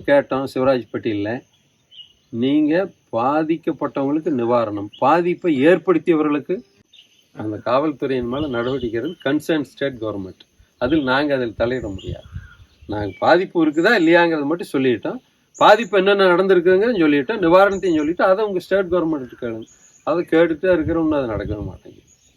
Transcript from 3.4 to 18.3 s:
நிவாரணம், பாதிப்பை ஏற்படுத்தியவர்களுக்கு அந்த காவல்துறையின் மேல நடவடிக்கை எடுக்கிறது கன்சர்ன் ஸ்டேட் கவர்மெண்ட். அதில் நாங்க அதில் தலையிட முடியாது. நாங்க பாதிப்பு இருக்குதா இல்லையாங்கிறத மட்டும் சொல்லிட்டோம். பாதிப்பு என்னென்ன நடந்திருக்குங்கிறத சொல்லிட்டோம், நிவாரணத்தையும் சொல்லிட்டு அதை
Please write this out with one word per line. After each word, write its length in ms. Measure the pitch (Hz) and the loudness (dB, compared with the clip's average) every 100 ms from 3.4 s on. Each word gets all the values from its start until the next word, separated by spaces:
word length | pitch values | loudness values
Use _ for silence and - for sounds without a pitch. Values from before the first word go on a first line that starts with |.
| 156 160 - 139 139 143 139 156 170 | -2 -2 -4 -4 -4 -4 -2 -2 -2
நிவாரணம், 580 | 131 117 120 110 104 104 - | -2 0 0 0 -6 -10 -2
பாதிப்பை 540 | 131 165 175 170 180 135 | 2 2 0 -2 -2 2
ஏற்படுத்தியவர்களுக்கு 920 | 151 180 185 160 165 156 151 147 131 196 - _ _ - _ _ _ - | 4 4 2 0 2 0 0 -2 -4 -8 -10 _ _ -20 _ _ _ -12
அந்த 200 | 107 104 | -10 -8
காவல்துறையின் 720 | 113 131 156 135 135 131 120 | -2 0 -2 -4 -4 -4 -4
மேல 160 | 143 151 | -4 -4
நடவடிக்கை 420 | 120 123 135 120 | -4 -4 -4 -4
எடுக்கிறது 320 | 113 147 185 | -6 -6 -6
கன்சர்ன் 440 | 135 147 - 160 131 | -4 -2 -2 -4 -4
ஸ்டேட் 280 | - 139 123 | -6 -8 -6
கவர்மெண்ட். 440 | 110 101 92 - _ _ _ - | -8 -8 -10 -16 _ _ _ -6
அதில் 220 | 127 156 | -2 0
நாங்க 280 | 131 131 147 | 0 0 0
அதில் 240 | 135 117 104 | -2 -4 -4
தலையிட 300 | 117 127 107 | -4 -4 -6
முடியாது. 360 | 95 87 - - - - - - _ - | -10 -12 -14 -14 -18 -18 -20 -20 _ -10
நாங்க 240 | 104 101 - | -8 -8 -2
பாதிப்பு 380 | - 170 190 175 | 2 2 2 0
இருக்குதா 340 | 156 151 190 | 0 2 2
இல்லையாங்கிறத 520 | 233 160 170 170 156 143 | 4 4 4 4 0 -4
மட்டும் 260 | 175 - | -6 -4
சொல்லிட்டோம். 460 | 143 131 110 156 240 _ _ _ - | -2 0 0 -4 -10 _ _ _ 2
பாதிப்பு 380 | 160 214 208 202 | 6 6 4 0
என்னென்ன 300 | 190 202 185 | 2 4 4
நடந்திருக்குங்கிறத 680 | 175 190 180 170 185 226 208 | 4 4 4 4 4 2 2
சொல்லிட்டோம், 420 | 156 143 131 220 | 2 2 0 -2
நிவாரணத்தையும் 560 | 165 185 196 196 185 156 | 4 6 4 2 -2 0
சொல்லிட்டு 260 | 147 175 | -2 0
அதை 160 | 202 | 2